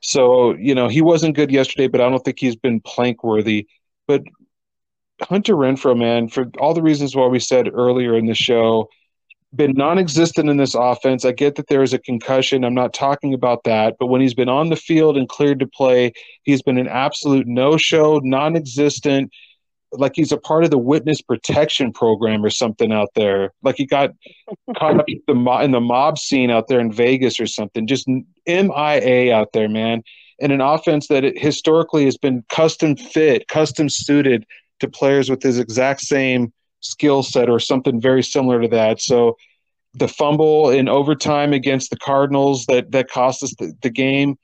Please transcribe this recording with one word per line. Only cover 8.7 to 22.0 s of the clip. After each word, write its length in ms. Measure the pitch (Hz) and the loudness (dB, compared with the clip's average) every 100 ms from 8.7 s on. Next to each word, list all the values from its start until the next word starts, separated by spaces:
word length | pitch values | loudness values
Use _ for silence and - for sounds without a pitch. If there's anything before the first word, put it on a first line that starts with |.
| 113 107 _ _ _ _ _ _ | 0 -2 _ _ _ _ _ _
been 180 | 127 147 | -2 0
non-existent 760 | 135 139 180 180 147 170 - 151 | 2 0 0 0 0 0 0 0
in 80 | 143 | 0
this 180 | 135 | 0
offense. 500 | 127 123 120 135 131 | 0 0 0 0 0
I 80 | 127 | -2
get 240 | 123 143 143 | 0 -2 -2
that 100 | 143 | -2
there 160 | 143 | 0
is 100 | 135 | 2
a 60 | 127 | 0
concussion. 680 | - 123 - 135 131 135 | -4 -8 -2 -2 0 0
I'm 80 | 123 | 0
not 220 | 123 123 | -2 -2
talking 400 | - 139 139 143 | -2 -2 -2 -4
about 300 | 135 123 120 | -2 0 -2
that. 320 | - 110 110 - | 0 0 0 -2
But 80 | 123 | 0
when 140 | 127 | 2
he's 100 | 131 | 2
been 160 | 120 127 | 0 0
on 220 | 131 165 | 0 0
the 60 | 156 | -4
field 420 | - 160 156 143 | 0 2 4 2
and 100 | 127 | -2
cleared 300 | - 147 139 | -2 0 0
to 80 | 131 | -4
play, 460 | _ 135 127 123 - - - | _ 2 4 2 -4 -20 -14
he's 180 | - 139 | -2 0
been 160 | 139 127 | 0 -2
an 100 | 127 | -2
absolute 600 | 123 139 - 147 135 123 | -2 -4 -4 0 0 0
no-show, 720 | 120 135 160 - 165 151 151 | 0 2 2 2 2 4 2
non-existent, 1080 | 131 135 151 165 143 123 147 - 147 139 135 - _ _ _ _ _ | 0 -2 0 -2 -4 -2 -2 0 -2 0 -2 -10 _ _ _ _ _
like 200 | - 135 | -4 -4
he's 160 | 135 147 | -2 -2
a 60 | 143 | -2
part 260 | - 156 | 0 0
of 80 | 165 | 2
the 80 | 147 | 2
witness 420 | 120 156 127 156 | 2 0 0 -4
protection 720 | - 117 - - 151 - 131 | -4 -6 -2 -2 0 0 -4
program 520 | 104 | 0